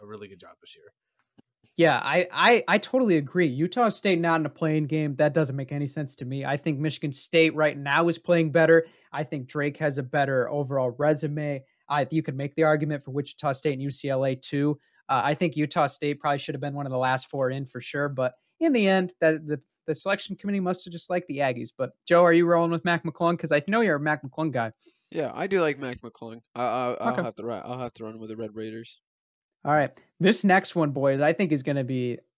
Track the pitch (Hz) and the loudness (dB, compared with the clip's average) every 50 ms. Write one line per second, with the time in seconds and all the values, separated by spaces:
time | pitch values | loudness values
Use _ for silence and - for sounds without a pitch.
0 | 104 104 107 104 104 98 98 90 92 90 87 _ _ - - - - - _ _ | -18 -18 -16 -16 -16 -18 -20 -20 -20 -20 -20 _ _ -20 -20 -20 -20 -20 _ _
1 | _ _ _ _ _ _ _ - _ _ _ _ _ _ _ - 170 160 139 120 | _ _ _ _ _ _ _ -20 _ _ _ _ _ _ _ 4 4 4 4 2
2 | - 131 147 180 180 175 - 143 175 214 240 214 - - 180 214 208 - - 262 | 0 0 0 0 0 0 0 2 4 6 4 4 4 2 0 0 0 0 -2 0
3 | 262 220 175 156 139 131 - 180 175 156 123 135 160 180 - 247 240 220 - - | 2 2 2 2 0 -2 0 0 0 0 0 -2 -4 -2 0 0 0 0 0 0
4 | - 202 185 165 170 170 165 160 156 147 - - 170 156 156 156 151 139 156 156 | 0 0 0 2 2 2 2 0 0 -4 -4 -2 0 0 2 0 0 0 -2 -2
5 | 151 147 143 127 151 151 139 165 156 127 131 139 135 127 147 143 147 135 - 156 | -2 -2 0 2 2 2 2 2 0 0 -2 -6 -8 -6 -6 -6 -6 -6 -6 -8
6 | 151 131 - - 135 127 135 139 135 135 139 143 - 170 151 131 151 156 143 - | -8 -8 -10 -10 -10 -8 -8 -6 -4 -4 -4 -2 -2 -4 -2 -2 -2 -2 -4 -4
7 | - 151 135 - - - - 165 160 160 151 151 156 151 143 143 139 139 139 156 | -6 -6 -6 -8 -6 2 4 4 4 4 4 2 2 2 0 -2 -2 0 2 2
8 | 170 170 165 - - - 175 170 165 156 131 165 160 160 165 165 165 - - _ | 2 2 0 0 0 2 2 4 4 4 4 6 8 8 8 8 6 2 -4 _
9 | _ _ - 139 151 - - 143 127 123 - 151 143 147 143 - 156 147 131 139 | _ _ -8 -8 -6 -6 -8 -8 -8 -6 -4 -4 -2 -2 -2 -2 -2 -2 -2 -2
10 | 139 127 - 147 139 139 135 127 120 - 143 147 143 127 139 135 127 123 120 127 | -4 -2 0 0 0 2 2 2 0 0 -2 -4 -4 -2 -2 -2 -2 -2 -2 0
11 | 147 151 156 143 160 147 147 151 151 147 143 135 135 _ _ _ _ - 143 147 | 2 2 2 2 -2 -4 -4 -4 -4 -4 -6 -6 -10 _ _ _ _ -2 -2 0
12 | 139 - 156 160 156 - 139 135 139 143 - - 160 156 151 151 156 147 151 143 | 0 0 0 -2 -2 -2 -4 -6 -6 -4 0 2 4 4 4 2 0 -2 -4 -6
13 | - - 131 143 143 - - - - 147 135 - - 156 139 131 135 139 131 - | -8 -8 -6 -6 -6 -6 -8 -6 -4 -4 -4 -2 -2 -2 -2 -2 -4 -6 -6 -6
14 | - 143 135 131 135 135 135 131 - - - 139 143 147 147 - _ _ _ _ | -4 -2 0 0 0 0 -2 -4 -6 -4 -2 0 0 0 0 -2 _ _ _ _
15 | _ - 135 127 - 139 151 - 185 165 - 151 151 139 - 180 147 139 - - | _ -2 0 0 2 0 0 0 -2 -2 0 -2 -2 0 0 0 0 0 0 -2
16 | - 147 147 143 - 151 143 143 - - 143 139 139 143 139 143 143 135 131 127 | -4 -4 -4 -2 -2 -2 -2 -2 -4 -6 -8 -6 -8 -8 -6 -6 -6 -4 -2 -2
17 | 127 127 131 127 - - - 139 135 127 131 139 139 131 - 123 123 - - 143 | 0 0 0 -2 -4 -6 -4 -2 -2 -2 -2 -4 -6 -8 -10 -12 -10 -6 -4 -4
18 | 143 143 139 127 127 127 - _ _ _ _ - 320 330 269 233 208 190 190 190 | -4 -2 -2 -2 -2 -2 -4 _ _ _ _ -2 0 2 4 4 4 4 4 4
19 | 185 180 - _ 170 160 160 156 160 147 147 139 - _ _ _ _ - 156 - | 2 -2 -2 _ 2 2 2 2 -2 -6 -6 -6 -8 _ _ _ _ -6 -6 -4
20 | - 190 202 196 - - 196 - - 202 202 196 185 180 180 180 - 185 170 165 | -2 -4 -4 -4 -4 -8 -10 -8 -6 -4 -2 -2 -2 -2 -4 -4 -6 -12 -12 -12
21 | - - 180 180 180 - 143 139 143 131 123 120 113 110 - - 131 - - _ | -6 -4 -4 -4 -4 -4 -4 -2 0 0 -2 -2 -6 -10 -8 -6 -6 -6 -8 _
22 | _ - 170 170 175 170 170 170 175 170 175 170 170 165 170 165 - 180 170 165 | _ 4 6 8 8 8 8 6 6 6 4 4 4 2 0 0 0 0 0 0
23 | - 165 139 - 175 170 170 165 - 151 147 147 143 - 208 233 233 196 156 143 | -2 -4 -4 0 0 0 0 0 0 0 0 0 0 0 0 2 2 2 2 0
24 | 147 151 151 147 - 135 - - 156 160 127 127 113 113 - _ _ _ _ _ | 0 -2 -2 -2 -6 -8 -6 -6 -4 -2 -2 -2 -4 -4 -6 _ _ _ _ _
25 | _ _ - 165 147 117 - - 170 196 196 190 170 156 143 139 139 127 123 110 | _ _ -6 -6 -6 -6 -6 -8 -4 -2 0 2 2 0 0 -2 -6 -10 -10 -10
26 | - 117 - - 120 113 113 117 - _ - 120 127 120 110 127 127 123 123 - | -14 -16 -16 -16 -16 -16 -16 -16 -18 _ -6 -4 -2 -2 0 -2 -2 -2 -4 -2
27 | - - 127 127 175 117 104 - 104 117 117 95 - - 123 127 127 120 - - | -2 -2 -2 -2 -4 -6 -8 -8 -8 -8 -8 -8 -8 -10 -10 -8 -10 -10 -10 -12
28 | 113 110 110 113 110 110 110 110 113 107 104 110 110 110 110 113 117 - - _ | -12 -12 -12 -12 -14 -12 -10 -10 -10 -10 -10 -10 -10 -10 -10 -12 -14 -18 -20 _
29 | _ _ _ _ _ _ _ _ _ _ _ _ - 143 147 151 143 127 - - | _ _ _ _ _ _ _ _ _ _ _ _ -2 0 2 2 0 0 -4 -10
30 | - _ _ - 165 190 226 - - 196 180 190 185 - - 175 160 147 135 143 | -20 _ _ 0 2 2 4 4 4 4 4 4 2 0 -2 -2 -2 0 0 0
31 | 135 139 135 135 147 151 170 - 202 165 151 139 131 151 143 139 131 123 131 127 | 2 2 2 4 2 2 2 2 0 0 0 0 0 -2 -2 -2 -2 -2 -2 -2
32 | 123 123 120 - - _ _ | -2 -4 -6 -8 -12 _ _